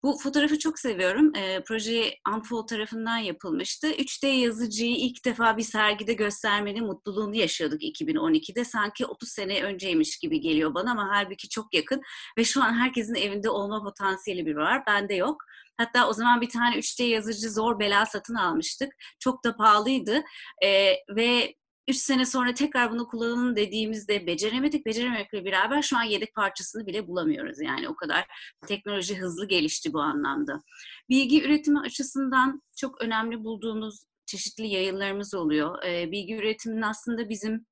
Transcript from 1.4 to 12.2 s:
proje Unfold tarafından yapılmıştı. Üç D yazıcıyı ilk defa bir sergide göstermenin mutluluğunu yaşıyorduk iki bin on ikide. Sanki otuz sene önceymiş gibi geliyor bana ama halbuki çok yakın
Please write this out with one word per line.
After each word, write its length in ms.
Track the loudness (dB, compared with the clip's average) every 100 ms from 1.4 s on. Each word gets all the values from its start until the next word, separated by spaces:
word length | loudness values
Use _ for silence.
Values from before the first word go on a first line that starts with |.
| -2 -4 -4
proje 480 | -4 -2 0 0 -2 -4
Unfold 340 | -4 -4 -6 -4
tarafından 480 | -6 -6 -6 -2 -2
yapılmıştı. 760 | -4 -6 -4 -4 -4 -4 -2
Üç 300 | -2 -4 -2
D 60 | 2
yazıcıyı 680 | 4 2 0 -4 -2 0 0
ilk 280 | -2 -2
defa 320 | -4 2 2 2
bir 60 |
sergide 500 | -2 2 2 2 -2
göstermenin 760 | 0 0 0 0 0 0 -4 -4
mutluluğunu 500 | -6 -6 -4 -2 0
yaşıyorduk 460 | 0 0 -2 -2
iki 240 | -6 -6 -2
bin 100 | 0
on 160 | 4
ikide. 320 | 2 2 -4
Sanki 420 | -4 -2 -4 -2 -6
otuz 220 | -6 -12
sene 340 | -8 -4 -2
önceymiş 560 | -2 -4 0 2 2 -2
gibi 220 | -2 -2
geliyor 340 | 2 2 2
bana 160 | 0 0
ama 180 | 0 0
halbuki 360 | 0 0 -6 -10
çok 260 | -10 -2
yakın 260 | -2 0 -4 -4 -16